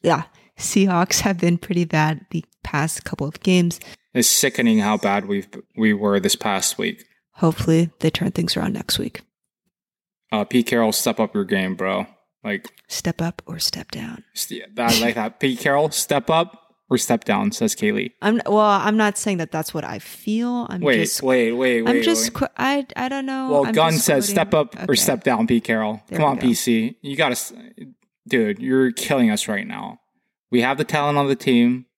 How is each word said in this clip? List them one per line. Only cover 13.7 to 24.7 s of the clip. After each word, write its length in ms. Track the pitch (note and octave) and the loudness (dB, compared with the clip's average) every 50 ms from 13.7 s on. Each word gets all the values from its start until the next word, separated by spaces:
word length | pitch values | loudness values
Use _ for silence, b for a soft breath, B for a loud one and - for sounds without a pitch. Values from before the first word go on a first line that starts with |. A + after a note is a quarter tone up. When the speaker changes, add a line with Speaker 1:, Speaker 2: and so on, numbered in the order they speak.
| - F3+ - - | -6 -8 -12 -12
Speaker 1:
down. 340 | - A3+ A3+ A#3 - - - _ _ | -12 -12 -10 -10 -12 -14 -18 _ _
Speaker 2:
st-, 300 | - - - - A#2 F#2 - G#2 A#2 | -10 -10 -10 -10 -14 -14 -12 -6 -2
I 220 | A#2+ A#2 A#2 A2 | 0 0 2 2
like 140 | A#2 A#2+ A2 | 0 -2 -2
that. 240 | A2+ G#2+ A2 - _ | -2 -6 -6 -4 _
Pete 180 | - C3+ B2+ A#2 | -2 -2 -2 0
Carroll, 320 | - D3 C#3 C#3+ D#3 D3+ | 0 2 2 2 2 0
step 400 | - - - - D3+ C#3 - - | -2 -4 -2 0 -2 0 2 2
up 440 | D#3+ D#3+ F3 F#3+ - _ _ _ _ _ _ _ | 2 2 2 0 -6 _ _ _ _ _ _ _
or 60 | C3 | 0
step 280 | B2 - - - A2 - | 0 2 0 -2 -2 0
down, 280 | - G#2 G2+ G2+ G#2 | -2 0 0 0 -2
says 220 | - - A2+ G#2+ - | 0 0 -2 -2 -2
Kaylee. 380 | - - G#2 G#2 G#2+ G2 - _ _ | 0 -2 0 0 0 -4 -6 _ _
Speaker 1:
I'm, 180 | - G3+ A3+ A#3 - | -2 0 0 0 0
well, 140 | - G3+ G#3+ G#3+ | 2 2 4 4
I'm 320 | G#3 G3+ G3 - G#3+ G#3+ | 4 4 2 2 0 2
not 220 | A3 G#3+ G#3 G3+ - | 2 2 0 0 -2
saying 200 | - G#3+ G3 E3+ | -4 -2 -2 -2
that 120 | D#3+ - | -4 -4
that's 240 | - D#3+ D#3 - - | -4 -6 -6 -4 -6
what 100 | D#3+ - | -8 -8
I 140 | - - - | -8 -12 -12
feel. 680 | - - - - - G#3 G#3+ A3+ A#3+ B3 A#3+ A#3+ A#3 - | -14 -16 -20 -10 -6 -4 -2 -2 -2 -2 -4 -4 -6 -6
I'm 100 | - F3+ | -6 -2
Speaker 2:
Wait, 160 | D3 C#3+ B2 | 2 2 2
Speaker 1:
just, 260 | A2 - C3+ - - | 2 2 -2 -4 -2
Speaker 2:
wait, 300 | C3+ C3 C3 B2+ A#2 A2+ | 0 2 2 4 2 2
wait, 280 | A#2 A#2+ C3 B2+ B2 A#2 | 0 0 0 2 2 2
Speaker 1:
I'm 40 | A2+ A#2 B2 | 2 2 2
Speaker 2:
wait, 80 | - A2+ | 2 2
Speaker 1:
just 280 | E4 E4+ - A3+ A#3 - | 2 0 0 -2 -4 -2
Speaker 2:
wait. 0 | |
Speaker 1:
qu-, 200 | - C4+ - _ | -4 -4 -4 _
I, 300 | - B3 C4+ C#4 C#4+ C4 - - | -4 -2 0 0 -2 -4 -6 -8
I 120 | - B3+ B3+ | -8 -6 -6
don't 180 | C#4 C#4 C4+ | -6 -6 -6
know. 240 | C4+ C4+ C4+ C4 C4 | -6 -6 -6 -2 0
Speaker 2:
Well, 160 | D3 C#3+ C#3 | 2 2 2
Speaker 1:
I'm 80 | - A2+ | 2 2
Speaker 2:
Gunn 180 | D3+ D#3+ E3 D#3+ | 2 4 4 2
Speaker 1:
just 100 | - - | 2 2
Speaker 2:
says, 180 | E3+ D3 C3+ A2 | 2 2 2 2
Speaker 1:
quoting. 80 | G3+ G3+ | 2 0
Speaker 2:
"Step 200 | - - G3+ - | 0 0 2 2
up 220 | D#3 D3 - | 2 2 0